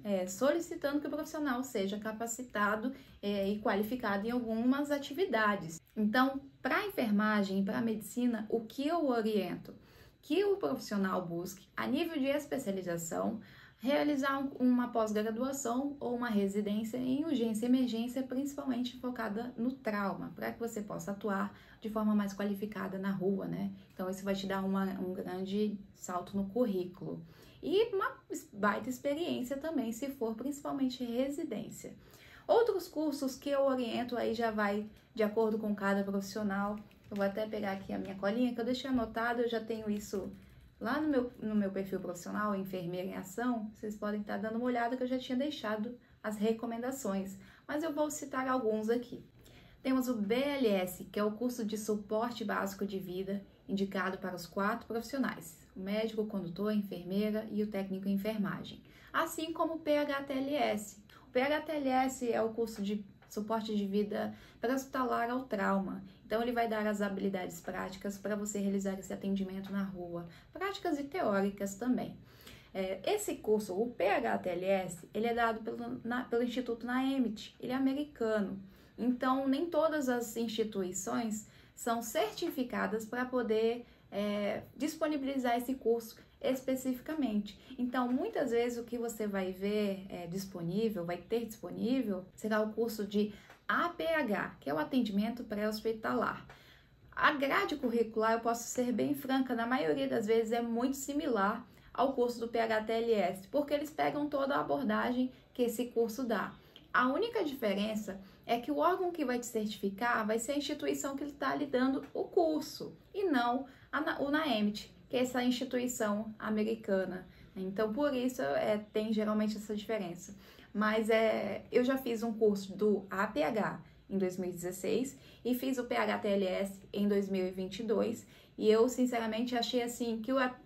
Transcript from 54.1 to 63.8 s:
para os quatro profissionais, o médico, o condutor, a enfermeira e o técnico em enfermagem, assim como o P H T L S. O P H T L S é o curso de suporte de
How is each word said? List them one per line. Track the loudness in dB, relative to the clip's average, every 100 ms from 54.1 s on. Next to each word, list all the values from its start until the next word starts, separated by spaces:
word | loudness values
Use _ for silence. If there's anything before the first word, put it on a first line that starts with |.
| -4
para | -6 -8
os | -6
quatro | -2 0 -2 -4
profissionais, | -6 -4 -2 -2 -4 -12 -18 -18 -10
o |
médico, | -2 0 0 -2
o | -2
condutor, | -4 -4 -2 0
a | 0
enfermeira | 0 -6 -2 0 2 0 -2
e | -2
o | -2
técnico | -2 -4 -2 0
em |
enfermagem, | 0 0 0 -2 -4 -8 -16 -20 -20 -4
assim | -2 0 -2 -4
como | 0 0 0
o |
P | 2 2
H | 2 -2
T | -2
L | -2 0 2
S. | 2 0 -4 -14 -20 -20 -2
O |
P | 2
H | 2 2
T | 0
L | 0 2
S | 4 2 0 0
é | 2
o | 2
curso | 0 -4 -2
de | -2 -2 -4 -16 -10
suporte | -6 -2 -2 0
de | 0